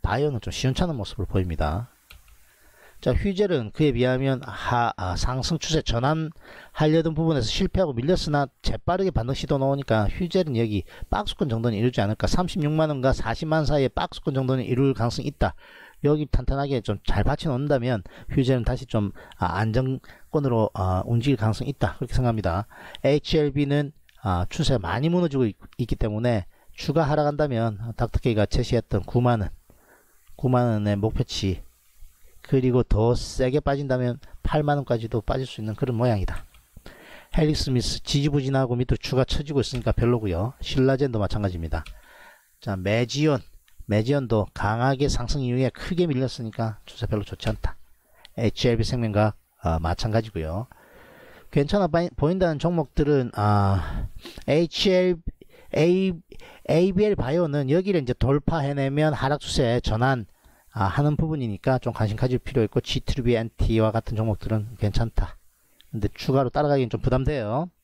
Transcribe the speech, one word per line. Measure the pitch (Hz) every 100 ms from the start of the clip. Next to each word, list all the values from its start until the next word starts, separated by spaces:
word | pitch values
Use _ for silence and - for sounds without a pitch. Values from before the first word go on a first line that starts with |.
바이오는 | - 110 147 127
좀 | -
시원찮은 | - 131 131 180
모습을 | 143 98 - 95
보입니다. | 98 90 78 80 87 120 _ _ - - - - _ - _ - -
자, | -
휘젤은 | 127 202 185 202 165 110
그에 | - 151
비하면 | 120 123 127 135 131
하-, | - - - 120 117 -
아, | 90 90
상승 | 123 131 123 165
추세 | - 156
전환하려던 | - 117 131 156 160 - - - - - 156 160 160
부분에서 | 156 165 151 113
실패하고 | - 190 - 175
밀렸으나 | 120 135 180 - 147 139 _
재빠르게 | - 113 - 185 190
반등 | 127 117
시도 | 135 - 143
나오니까 | 135 139 139 110 104
휘젤은 | - 175 190 170 117
여기 | 113 104 - - -
박스권 | - 208 - 151
정도는 | 113 117 104
이루지 | 120 123
않을까. | 101 110 -
삼십육만 | - 180 202 147 156 156
원과 | 143 127
사십만 | 123 - 117 160 156
원 | 143
사이의 | 151 131
박스권 | - 175 - -
정도는 | 135 131 131
이룰 | 120 127 139
가능성이 | 127 117 - 135
있다. | - 101 - - - - -
여기 | 143 151 147
탄탄하게 | - 131 139 143 135
좀 | 104 101
잘 | - 101
받쳐놓는다면 | 101 147 170 123 147 139 123 117 - - -
휘젤은 | - 127 131
다시 | 113 123 127
좀, | 113 101 - - -
아, | 90 85
안정권으로, | 113 110 131 131 - - - 156 139 117 107
아, | - 92 92
움직일 | 98 120 120 135
가능성이 | 110 107 127
있다, | - 113 -
그렇게 | 127
생각합니다. | - 123 110 95 85 104 - - -
에이치엘비는, | 135 147 - 165 147 139 143 143 147 - _ -
아, | 104 87 90
추세 | - 143 127
많이 | 87 98 147
무너지고 | 175 170 135 120
있-, | 98 - -
있기 | 123 120
때문에 | 113 104 120 113 95 - _
추가 | - - 147
하락한다면 | 147 151 147 147 151 120 113 101 113 113
닥터케이가 | 120 - 131 107 101
제시했던 | - 123 120 - 107
구만 | 87 123 123 117
원, | 92 - _ - _ _ _ _ _ -
구만 | 127 127 123
원의 | 110 104 101
목표치, | 110 - 127 - 98 90 - _ _ - - _ - -
그리고 | - 135 127 123
더 | 113 104 113
세게 | 120 - - 127 139
빠진다면 | 143 139 143 127 123 120 - -
팔만 | - 151 147 143
원까지도 | 131 117 113 113
빠질 | - 135 131
수 | -
있는 | 107
그런 | 107 127 117
모양이다. | 123 107 90 - - - _ - - - - - - -
헬릭스미스 | 151 151 - 127 110 123
지지부진하고 | - 143 143 143 131 135 131 123
밑으로 | 127 151
추가 | - 127
처지고 | 131 - 147 143
있으니까 | - 127 117
별로고요. | 110 120 123 107 82 110 -
신라젠도 | - - 131 135 139 113
마찬가지입니다. | 98 113 101 90 82 80 - - - - - - _ _
자, | - 98
메지온, | 92 110 120 135 151 139 - - _ - -
메지온도 | 104 110 143 123 110 95
강하게 | - 95 113 127 135 143
상승 | - 120 147
이후에 | 127 123 131
크게 | - - 175 175
밀렸으니까 | 131 131 - 113 107 113 104
추세 | - - 110
별로 | 107
좋지 | 98 - -
않다. | 107 - - - - _ _ - -
에이치엘비 | 117 - 127 117
생명과, | 107 127 113 104 107 - _ _
아, | 87 82
마찬가지고요. | 82 87 113 107 113 - 78 87 123 - - - - - - - -
괜찮아 | - 143 208 180
바이-, | 165 170 -
보인다는 | 147 185 180 151
종목들은, | 160 175 147 - 147 143 123
아, | - 104 104 98 98 82 - - - - - -
에이치엘, | 143 170 - 208 185 185 170 - - - - - -
A-, | 160 185 190 165 - - - - -
에이비엘 | 156 185 185 214 202
바이오는 | 117 160 170 143 135
여기를 | 160 190 185
이제 | 123
돌파해내면 | 123 123 143 - 165 139 143 135 143 156
하락 | 143 131 147
추세 | - - 127 120
전환, | - 110 127 131 104 _ - _ _
아, | -
하는 | 98 92 147 151
부분이니까 | 160 156 120 101 - 127
좀 | -
관심 | 117 110 110
가질 | 127 123
필요 | - -
있고, | 107 -
지티리비 | - 131 - - 120
엔티와 | 117 113 _ 113 110 110
같은 | 110 - 107
종목들은 | 110 107 - 110 107 123
괜찮다. | 107 - 117 - - - _ _ _ _ -
근데 | 113 101
추가로 | - - 135 127
따라가기엔 | 131 147 143 123
좀 | -
부담돼요. | - 127 135 147 104 120 175 _